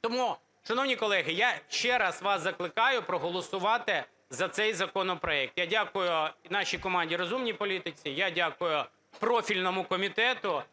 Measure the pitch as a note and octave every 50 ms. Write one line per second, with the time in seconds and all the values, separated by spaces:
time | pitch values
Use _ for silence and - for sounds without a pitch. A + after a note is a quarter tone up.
0 | - A3+ A#3 B3+ B3+ A3+ E3 - _ _ _ _ _ - A3 B3 C4+ C#4 B3+ -
1 | A3 G#3+ G3+ F#3 D#3+ D3 D#3+ F3+ A3 B3 G3+ D#3+ - _ - - - A#3+ B3 B3
2 | G#3+ F#3 E3 - F#3 G3+ G3+ F#3 D#3 F3+ F3 - F3 F3 - - A3+ B3+ C4+ A#3+
3 | F#3 - F3+ E3+ C#3 F3 F3 F#3 - - - G3 F3+ G#3 A3 G#3 G3+ - G3+ D#3
4 | B2 - _ _ _ _ C3 A#2+ F3+ F#3 - - G#3+ G#3+ A3 E3 F#3+ F3 - G3
5 | F#3+ F#3+ F3+ D#3+ - F3 D#3 C#3+ C3 B2 - - F3+ E3+ F#3+ A3 G#3 - - G3
6 | F#3 F3 E3+ D#3+ D#3 D#3 - _ _ E3+ F3 G3+ F#3+ - - E3+ - F#3+ F#3 F3+
7 | E3+ D#3+ E3 E3+ F3+ E3+ G#3 C4 B3+ A#3 G#3 F#3 G#3 G3+ F#3+ F#3 - E3+ D#3+ -
8 | - D3+ C3+ D3 F#3+ F#3+ E3+ E3+ F3 E3 D#3 - F3 E3+ D#3 D3 C#3 - _ _
9 | _ _ - - - A#3+ A#3+ A#3 A3 - G#3+ F#3 F#3 F#3 F#3 F#3+ F3+ - F#3 F3+
10 | F#3+ G3 - - A3+ B3 B3+ - - G3+ E3+ C#3+ B2 -